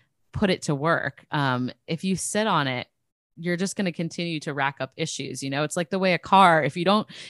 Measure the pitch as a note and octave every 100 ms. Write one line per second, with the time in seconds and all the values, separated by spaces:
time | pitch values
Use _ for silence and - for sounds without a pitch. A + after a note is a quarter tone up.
0 | _ _ _ - G3+ F3+ - C#3+ D#3 D#3+
1 | - - - D3+ C#3 B2 B2+ - - D#3+
2 | F#3+ F#3 - G#3 G#3+ E3+ C3+ B2 - _
3 | _ _ _ - E3+ F3 F#3+ - F#3+ D#3+
4 | E3 - E3+ D#3 D#3+ C#3+ C#3 - C3+ -
5 | D#3+ - C#3 B2+ C3+ C#3 D3+ - E3+ F#3+
6 | F#3+ E3+ - F#3+ F#3 D#3+ C#3+ F3 F3 G#3+
7 | - -